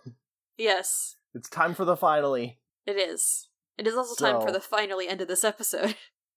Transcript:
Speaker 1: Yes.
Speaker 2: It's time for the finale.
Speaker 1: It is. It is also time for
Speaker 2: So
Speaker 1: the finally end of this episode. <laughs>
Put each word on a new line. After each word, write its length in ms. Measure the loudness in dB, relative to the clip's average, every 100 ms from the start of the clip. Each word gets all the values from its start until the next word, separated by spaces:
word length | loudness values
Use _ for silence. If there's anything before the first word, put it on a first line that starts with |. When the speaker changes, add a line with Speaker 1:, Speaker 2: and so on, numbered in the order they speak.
| -20 -20 _ _ _ -2
Speaker 1:
Yes. 580 | 2 2 0 -4 -4 -10 _
Speaker 2:
It's 140 | -16 -10
time 260 | 0 0
for 120 | 2 0
the 100 | 4
finale. 640 | 4 4 2 0 -4 -10 _ _ -4
Speaker 1:
It 100 | -2
is. 520 | -2 0 -2 -2 -6 _ _ -2
It 80 | 0
is 80 | 0
also 180 | -2
time 260 | 0 2 2
for 60 | 2
Speaker 2:
So 40 |
Speaker 1:
the 60 | 0
finally 480 | 0 -2 0 -2 -2
end 140 | -4
of 40 | -2
this 140 | 2
episode. 540 | 2 0 -4 0 -2 -2
<laughs> 40 | -12 _ _